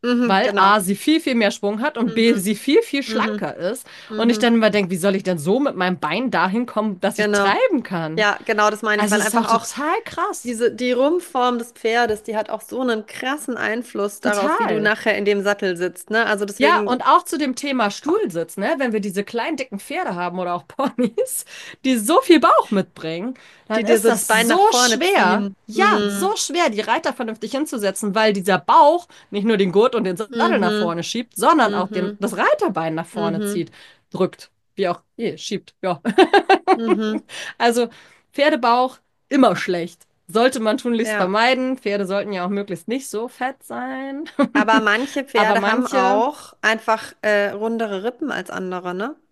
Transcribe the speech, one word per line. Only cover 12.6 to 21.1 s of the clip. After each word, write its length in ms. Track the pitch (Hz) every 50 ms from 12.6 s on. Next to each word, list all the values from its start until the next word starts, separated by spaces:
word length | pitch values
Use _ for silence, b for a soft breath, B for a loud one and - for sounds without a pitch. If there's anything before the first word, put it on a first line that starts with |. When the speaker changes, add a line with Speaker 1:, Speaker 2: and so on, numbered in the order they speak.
| -
Speaker 1:
so 180 | - - 240
einen 260 | 254 254 233 220 214
krassen 500 | - - - - 254 269 302 294 - 247
Einfluss 640 | - - 208 214 233 247 - - 214 202 208 208 -
darauf, 380 | - 214 208 202 196 294 320 415
wie 80 | 466 -
du 100 | 214 214
Speaker 2:
Total. 20 |
Speaker 1:
nachher 360 | 208 214 214 220 - 233 202 202
in 60 | 202
dem 180 | 202 208 202 190
Sattel 340 | 202 202 202 208 190 180
sitzt, 340 | 170 180 180 175 - - -
ne? 160 | 214 220 233
Also 180 | 208 208 196 208 202 202
Speaker 2:
Ja, 240 | - 254 294 349 330
Speaker 1:
deswegen 0 | 415
Speaker 2:
und 160 | 403 247 247 -
auch 200 | 233 294 349 359
zu 120 | - -
dem 200 | 302 302 269 247
Thema 340 | - - 285 269 254 220 202
Stuhlsitz, 680 | 196 - - 285 339 440 427 233 165 165 165 - -
ne? 200 | - 196 247 330 269
Wenn 140 | 269 247 214
wir 80 | 214
diese 240 | 196 208 180 196 202
kleinen, 320 | - - 233 233 302 330
dicken 240 | 262 269 - - 196
Pferde 340 | - - 277 339 370 277 190
haben 240 | 175 180 175 175 185
oder 160 | 180 175 175
auch 140 | 175 - _
<laughs> 0 |
Ponys, 760 | - - 269 277 - - 247 233